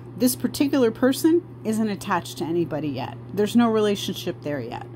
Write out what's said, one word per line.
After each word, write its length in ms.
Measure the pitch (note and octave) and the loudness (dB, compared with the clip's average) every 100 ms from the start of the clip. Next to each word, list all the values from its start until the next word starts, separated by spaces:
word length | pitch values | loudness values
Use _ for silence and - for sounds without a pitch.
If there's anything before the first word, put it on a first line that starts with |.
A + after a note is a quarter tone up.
| - - | -12 0
this 200 | B3 - | 0 2
particular 560 | - - C#4+ C#4 A#3 | -2 0 2 4 2
person 500 | - C4 C4+ D#4+ E4+ - - | 4 2 4 4 4 2 -8
isn't 240 | G#3 A3 A3 | -4 0 0
attached 500 | G3 G3 F3 - - | -2 -2 -2 -2 -6
to 60 | |
anybody 440 | D#3 F3 E3 D3+ D3+ | -2 0 0 -2 -4
yet. 280 | B2 B2 - - | -4 -6 -10 -6
There's 220 | G3+ G#3 A#3+ | 0 2 4
no 120 | A#3 | 4
relationship 720 | A3 G#3 G3+ - - F#3 - | 4 2 0 -4 -6 -6 -6
there 180 | D3 C#3+ | -4 -6
yet. 260 | A#2 A2 - | -6 -8 -10